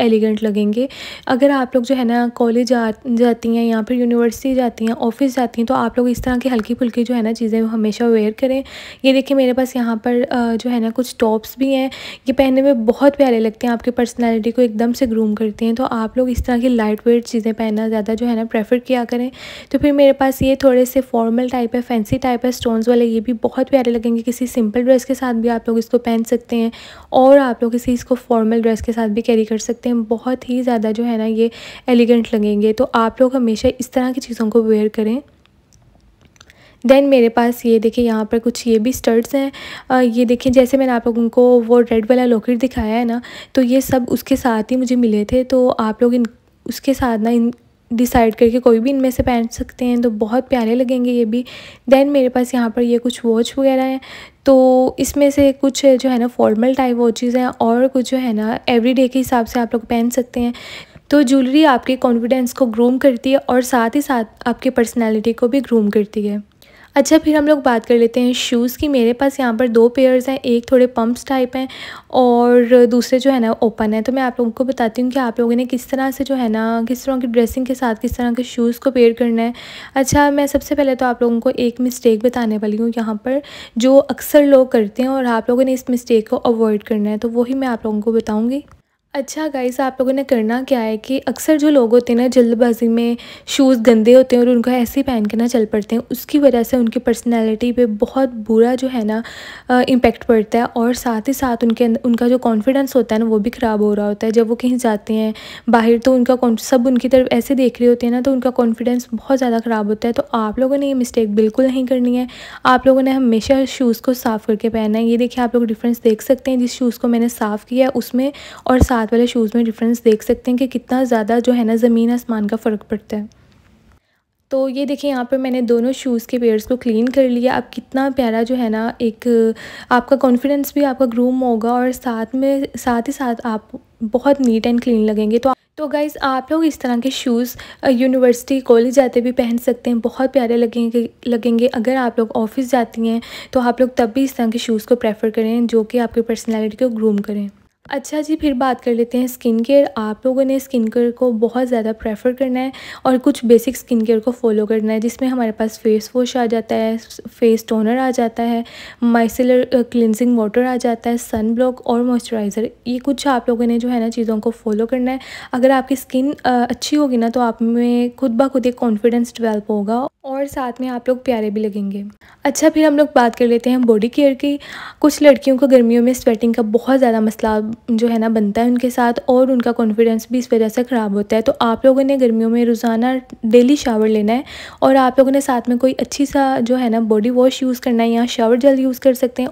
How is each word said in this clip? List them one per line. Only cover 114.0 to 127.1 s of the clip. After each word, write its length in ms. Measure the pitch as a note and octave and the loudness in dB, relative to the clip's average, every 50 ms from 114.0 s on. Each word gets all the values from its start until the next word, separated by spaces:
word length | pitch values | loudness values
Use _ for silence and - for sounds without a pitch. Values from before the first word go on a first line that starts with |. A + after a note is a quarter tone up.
को 120 | - - B3+ | 0 -2 -2
साफ़ 340 | B3 - B3 A3 G#3+ - - | -2 -2 -4 -4 -2 -2 -4
करके 220 | A3 G#3 - A3+ | -4 -2 -2 -2
पहनना 280 | A3 A3+ G#3+ G#3+ G#3+ A3 | -2 -2 0 0 0 0
है। 80 | A#3 | 0
ये 120 | A#3 A#3 A3+ | 0 2 0
देखिए 260 | B3 A#3+ - - B3 | 0 -2 -2 -2 -4
आप 120 | A#3 A#3 | 0 0
लोग 100 | A#3+ A#3+ | 0 0
डिफरेंस 360 | G#3+ A3 G#3 - A#3+ A#3+ - - | 0 -2 -2 -2 -2 -2 0 0
देख 180 | A#3 A3 G#3+ | 0 0 0
सकते 300 | - - C4+ A#3+ - - | 0 0 0 0 0 -2
हैं, 80 | C4 B3+ | -2 0
जिस 140 | B3 A#3+ - | -2 -2 -2
शूज़ 260 | - C4 A#3+ A3 - | -2 -2 -2 -2 -2
को 80 | - A#3+ | -2 0
मैंने 220 | A#3+ A#3 A#3 A#3+ | 0 0 0 -2
साफ़ 360 | A#3 - A3+ G#3 G#3 G#3+ - | -2 -2 -4 -4 -4 -6 -8
किया 200 | - B3 B3+ C4 | -4 0 0 2
है 60 | B3+ | 2
उसमें 420 | - B3 A3 - - B3 C4 C#4 C#4+ - - - - - - - | 0 -2 -4 -2 -2 -2 -2 -2 -4 -8 -14 -20 -20 -8 -2 0
और 140 | B3+ B3+ | 2 4
साथ 220 | B3 - B3+ A#3 A3 | 4 2 2 0 0
वाले 240 | G#3 - A3+ A#3+ A#3 | 0 2 2 2 2
शूज़ 240 | - B3 A3+ G#3 - | 2 0 0 0 0
में 100 | A#3 A#3 | 0 0
डिफरेंस 360 | A3+ G#3+ - A#3 A3+ A#3+ A#3 - | 0 -2 -2 -2 0 0 2 2
देख 200 | A#3 G#3+ G#3+ - | 2 2 2 0
सकते 280 | - A#3+ A#3 - - | -2 -4 -2 -2 -2
हैं 60 | B3 A#3+ | -2 -2
कि 100 | C4+ B3+ | -2 -2
कितना 360 | - A#3+ - - B3 B3+ C4+ | -4 -8 -6 -4 -2 -2 0
ज़्यादा 360 | A#3+ B3 A3 G#3+ G3+ A3+ A#3+ | 0 0 0 0 0 0 0
जो 140 | A#3 B3+ B3 | 2 0 0
है 100 | B3 A#3 | 2 0
ना 120 | G#3+ A3+ | 0 2
ज़मीन 360 | A3+ A3+ A#3+ A#3 A3+ A3+ A#3 | 2 2 2 2 2 2 0
आसमान 340 | A#3+ B3 A#3+ - A#3 G#3+ G#3 | 0 -2 -4 -4 -4 -4 -2
का 120 | G3+ A3+ A3 | -4 -4 -4
फ़र्क 260 | - A#3 G#3+ G3+ - | -2 -4 -4 -4 -6
पड़ता 340 | - A3 G#3 - - - G#3 | -8 -10 -10 -8 -8 -8 -8
है। 120 | G#3 G#3+ - _ _ _ _ _ _ _ _ _ _ _ _ _ _ _ _ _ _ _ _ _ _ _ | -8 -10 -14 _ _ _ _ _ _ _ _ _ _ _ _ _ _ _ _ _ _ _ _ _ _ _
तो 180 | C#4 C4+ C4+ C4+ | -2 -2 -2 -2
ये 160 | B3 C4+ C#4+ | -2 -4 -4
देखिए 260 | B3 C#4+ C4+ C#4+ C#4+ | -4 -4 -4 -4 -4
यहाँ 160 | C#4 B3+ B3 A#3+ | -2 -2 -2 -2
पर 60 | - C4 | -2 -2
मैंने 240 | C4 C4 B3 B3+ | -2 -2 -2 -2
दोनों 300 | B3 A3 A#3+ A#3 A#3 B3+ | 0 2 2 2 2 0
शूज़ 360 | C4+ - - C4 A#3+ A#3 A3+ - | -2 -4 -4 -4 -4 -4 -4 -4
के 100 | - B3 | -4 0
पेयर्स 260 | A#3+ A#3 A3 G#3+ G#3+ | 0 0 0 0 -2
को 120 | - B3+ B3 | -2 -4 -2
क्लीन 300 | - B3 A3 G#3+ A#3 | -2 0 0 0 0
कर 220 | B3+ | 2